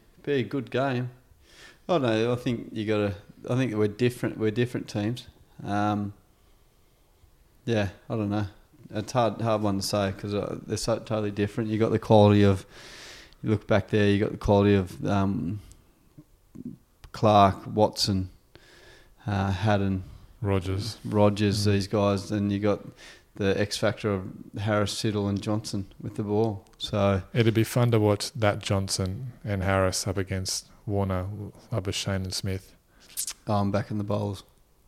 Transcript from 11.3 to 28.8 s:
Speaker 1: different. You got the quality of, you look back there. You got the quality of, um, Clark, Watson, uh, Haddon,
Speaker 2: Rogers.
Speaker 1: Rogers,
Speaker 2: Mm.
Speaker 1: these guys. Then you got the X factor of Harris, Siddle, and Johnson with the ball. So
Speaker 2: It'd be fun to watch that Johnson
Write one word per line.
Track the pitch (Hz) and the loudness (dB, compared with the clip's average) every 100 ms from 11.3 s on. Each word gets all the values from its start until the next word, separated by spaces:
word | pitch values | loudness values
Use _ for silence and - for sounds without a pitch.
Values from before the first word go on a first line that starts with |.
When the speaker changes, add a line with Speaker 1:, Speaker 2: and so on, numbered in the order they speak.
Speaker 1:
different. | 101 101 - 110 | -2 -4 -2 -4
You | 107 | 0
got | 110 | 2
the | 110 | 0
quality | - 110 104 104 | 6 8 10 8
of, | 101 95 - - - - - - - - | 6 4 -2 -20 -20 -20 -20 -20 -20 -8
you | 107 | -2
look | 104 - | -2 2
back | 107 - | 0 2
there. | 107 101 | 2 4
You | 101 | 4
got | 104 | 0
the | - | -2
quality | - 101 101 101 | 4 6 6 4
of, | 92 - 98 | 2 -4 -2
um, | 101 98 95 85 104 - - _ _ _ - - _ _ - - - _ _ - | 0 0 -2 -4 -8 -12 -20 _ _ _ -20 -20 _ _ -16 -16 -16 _ _ -20
Clark, | - 110 104 98 90 - | 0 4 8 6 4 -4
Watson, | 107 107 - - 95 92 - _ - - - - - - _ - | 2 2 2 0 0 -2 -10 _ -20 -20 -20 -20 -20 -20 _ -4
uh, | 101 98 | -2 -2
Haddon, | 92 107 101 98 92 95 - - - | 0 2 2 2 -2 -6 -16 -20 -6
Speaker 2:
Rogers. | 101 95 92 95 104 - | -2 -2 -2 -4 -6 -10
Speaker 1:
Rogers, | 117 107 104 101 104 101 104 | -2 4 4 4 2 2 2
Speaker 2:
Mm. | |
Speaker 1:
these | 101 95 | 2 0
guys. | 107 101 98 98 | 0 2 0 -2
Then | 104 101 | -2 0
you | 101 | 0
got | 104 95 - - - - _ - | 0 -2 -4 -20 -20 -20 _ -2
the | 98 95 | 0 0
X | 104 - | -2 0
factor | 107 - 110 | -2 -2 -2
of | 95 98 - - - | -2 -4 -12 -14 -6
Harris, | 107 104 101 | 0 0 0
Siddle, | - 113 104 101 | -2 -2 0 0
and | 98 | -2
Johnson | 107 107 - 101 95 - | -2 -4 -4 -8 -10 -12
with | 110 - | -10 -6
the | |
ball. | 101 104 113 98 - - | -2 0 0 -4 -12 -12
So | - 104 101 95 - | -6 0 2 2 0
Speaker 2:
It'd | 127 113 | 2 2
be | 107 | 4
fun | 110 127 120 | 2 2 2
to | 117 | 4
watch | 104 104 - | 4 2 -2
that | 120 104 104 | 0 0 0
Johnson | - 98 | -2 -2